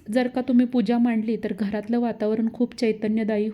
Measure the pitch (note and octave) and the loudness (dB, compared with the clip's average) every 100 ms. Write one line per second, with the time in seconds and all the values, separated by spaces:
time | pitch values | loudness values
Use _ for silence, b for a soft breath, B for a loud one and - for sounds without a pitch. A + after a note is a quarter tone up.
0 | - A#3 B3 B3+ B3+ B3 B3 B3 G#3 A#3+ | -2 0 0 -2 2 4 4 2 2 2
1 | A#3+ A3+ A3 G#3+ G#3+ G3 G3+ G#3 G#3 A#3+ | 2 2 -2 -4 -4 -4 -2 -4 -2 -2
2 | A#3+ A3+ G#3+ A3 A3+ - A#3+ - A3+ G#3+ | -2 -2 -2 0 0 0 -2 0 -2 0
3 | G#3+ A3 A3 G#3+ G#3+ | 0 0 0 0 -2